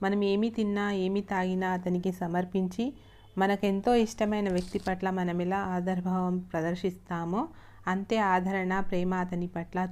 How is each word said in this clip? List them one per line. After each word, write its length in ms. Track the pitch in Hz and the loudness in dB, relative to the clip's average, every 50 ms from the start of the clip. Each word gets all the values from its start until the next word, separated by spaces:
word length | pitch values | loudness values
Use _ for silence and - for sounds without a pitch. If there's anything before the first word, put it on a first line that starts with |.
మనం 220 | 196 196 202 202 202 | 0 0 2 2 2
ఏమి 260 | 196 196 202 220 233 | 4 4 2 2 0
తిన్నా, 420 | 226 233 214 208 202 202 202 202 | 0 0 0 0 0 0 0 0
ఏమి 280 | 202 196 185 185 196 202 | 0 0 0 0 0 0
తాగినా 480 | 202 - 202 185 185 185 185 185 185 185 | -2 -2 -2 0 0 0 0 0 0 0
అతనికి 440 | 185 180 180 180 180 180 175 185 | 0 0 0 0 0 0 0 -2
సమర్పించి, 840 | 180 185 190 170 170 180 180 180 - 190 185 180 180 - 233 277 285 - - - - - - - - 185 | -2 -2 -2 -2 0 0 0 0 0 0 0 0 -2 -2 -4 -4 -4 -8 -16 -20 -20 -20 -18 -6 -2 0
మనకెంతో 560 | 190 196 202 196 208 202 196 196 196 247 247 | 2 2 2 2 2 2 2 2 2 4 4
ఇష్టమైన 580 | 240 220 214 - - 220 208 214 208 202 196 | 4 4 2 0 -2 0 0 0 0 0 2
వ్యక్తి 260 | 185 180 180 - - - | 0 0 0 0 -4 -4
పట్ల 320 | - 190 185 180 185 185 | -2 -2 -2 -2 -2 0
మనమెలా 480 | 185 185 180 175 170 175 175 180 190 196 | 0 0 0 0 0 0 0 0 0 0
ఆదరభావం 800 | 196 190 180 180 180 190 185 180 180 185 185 185 185 180 180 185 | 0 -2 -2 -2 0 0 0 0 0 0 0 2 2 2 0 -2
ప్రదర్శిస్తామో, 1120 | 180 - - 165 160 165 175 180 - 196 180 - - - 175 170 170 170 180 214 294 330 - - - - - - - | -2 -4 -2 -2 0 0 0 0 -2 -4 -4 -4 -8 -8 -6 -4 -2 -2 -2 -2 -2 -4 -6 -14 -20 -20 -14 -8 -4
అంతే 320 | 180 185 190 196 - 226 220 | -2 -2 -2 0 0 0 2
ఆదరణ, 640 | 208 190 185 185 185 190 196 190 185 185 185 190 | 4 4 4 4 2 2 0 0 0 0 0 0
ప్రేమ 340 | 190 - 196 180 180 180 185 | 0 2 2 2 2 2 0
అతని 320 | 185 180 180 180 175 175 | 0 0 -2 -2 -2 -4
పట్ల 420 | 180 - 175 170 - - 180 185 180 | -4 -4 -6 -8 -4 -2 -2 -2 -2